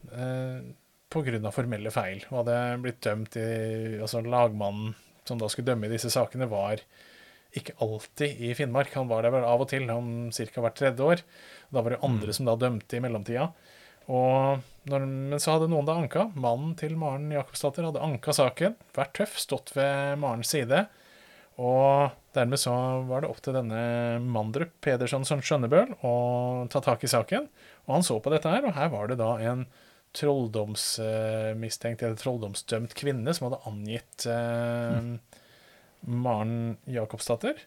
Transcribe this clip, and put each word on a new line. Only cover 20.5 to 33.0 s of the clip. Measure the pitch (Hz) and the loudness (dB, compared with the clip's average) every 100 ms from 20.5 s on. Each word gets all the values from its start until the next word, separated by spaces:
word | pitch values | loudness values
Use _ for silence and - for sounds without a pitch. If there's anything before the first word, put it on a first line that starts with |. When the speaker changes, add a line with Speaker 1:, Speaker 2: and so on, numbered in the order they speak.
| 156 120 147 208 - - - - - - - | 0 4 2 2 -8 -20 -20 -20 -20 -20 -4
Speaker 1:
Og | 123 127 139 139 139 - _ | 2 6 8 6 4 0 _
dermed | - 120 127 | 0 2 2
så | 127 123 127 131 127 | 2 2 0 -2 -2
var | 131 | -2
det | 147 | -2
opp | - | -4
til | - | -2
denne | 131 117 110 120 120 120 117 | -2 0 -2 0 0 0 0
Mandrup | 123 117 107 131 170 _ | 0 0 0 -2 -4 _
Pedersson | 151 123 123 135 135 | 2 2 2 0 0
som | 147 | -2
Skjønnebøl | - 151 117 151 262 214 | 2 2 6 6 4 -2
å | 123 120 120 123 123 127 123 | 0 2 2 0 0 -2 -2
ta | 139 | 0
tak | 135 117 | 2 2
i | 127 | 4
saken. | 127 104 220 294 _ - - - | 2 2 -2 -2 _ -20 -16 0
Og | |
han | 143 | 2
så | 180 110 | 2 0
på | 139 | 2
dette | 151 160 | 2 4
her, | 208 | 2
og | 277 | 2
her | 143 160 | 0 0
var | 110 107 | 0 -2
det | 127 | 0
da | 113 113 | 0 2
en | 113 127 131 - - _ _ | 0 -2 -6 -12 -20 _ _
trolldomsmistenkt, | - 147 139 113 110 107 107 - - 110 110 110 110 110 110 113 - 117 113 | -2 2 2 0 -2 -2 -4 -4 -2 -2 0 0 -2 -2 -4 -6 -6 -6 -2
eh, | 117 | -4
eller | 110 | -2
trolldomsdømt | 131 120 104 104 - 113 117 | -4 -4 -4 -8 -4 -4 -4
kvinne | - | -4